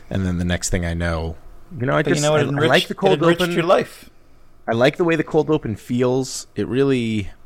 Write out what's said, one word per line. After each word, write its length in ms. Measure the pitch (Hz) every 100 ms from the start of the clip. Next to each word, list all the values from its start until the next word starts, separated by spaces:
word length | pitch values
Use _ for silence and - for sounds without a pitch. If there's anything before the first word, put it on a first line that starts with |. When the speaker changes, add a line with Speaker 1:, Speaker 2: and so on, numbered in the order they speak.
| -
Speaker 1:
And 160 | 98 92
then 140 | 87
the 60 | 90
next 260 | 85 -
thing 140 | 95 85
I 80 |
know, 440 | 85 85 82 82 - - - - 147
you 80 | 127
know, 60 | 147
I 60 |
Speaker 2:
But 60 | 147
you 60 | 151
Speaker 1:
just, 80 |
Speaker 2:
know, 120 | 147 151
it 60 |
Speaker 1:
I, 20 |
I 40 | 139
Speaker 2:
enriched, 200 | 139 156
Speaker 1:
like 180 | 165 -
the 60 |
cold 200 | 196 196
Speaker 2:
it 80 | 143
enriched 180 | 170 170
Speaker 1:
open. 140 | 175 175
Speaker 2:
your 80 |
life. 440 | 170 226 - - - - - - - - -
Speaker 1:
I 60 |
like 240 | 113 135 -
the 60 |
way 120 | 170 160
the 80 |
cold 260 | 160 160 147
open 260 | 156 120 101
feels. 680 | - 123 127 131 131 - - -
It 120 | 98
really 640 | 123 139 131 113 107 95 -